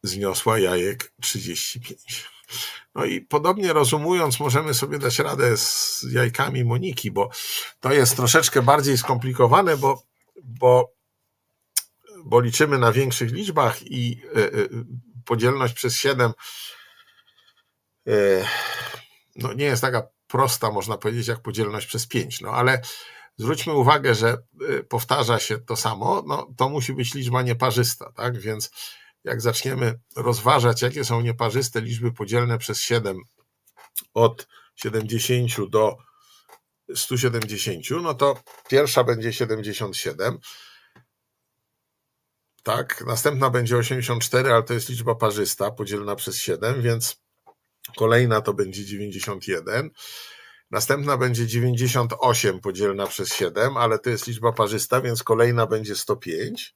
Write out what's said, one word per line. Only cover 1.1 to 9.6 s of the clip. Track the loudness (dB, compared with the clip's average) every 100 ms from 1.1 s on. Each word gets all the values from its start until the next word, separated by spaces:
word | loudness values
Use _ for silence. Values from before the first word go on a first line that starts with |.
| _
trzydzieści | -6 -6 -6 -6 -8 -10
pięć. | -14 -18 -12 -14 -14 -20 _ -10 -10 -12 _
No | -4
i | -4 -4
podobnie | -2 2 2 2 2
rozumując, | 4 4 2 2 2 2 0
możemy | 2 0 2
sobie | -2 -2 -2
dać | -2 0
radę | -2 2 2 2
z | 0 -2 -2 -4 -2
jajkami | 0 0 0 -2 0
Moniki, | 0 0 -2 -4 -4
bo | -2 -2 -4 -8 -8 -8 _
to | 2
jest | 4 4 4
troszeczkę | 4 4 4 4
bardziej | 6 6 6 2
skomplikowane, | 2 -2 -2 4 6 6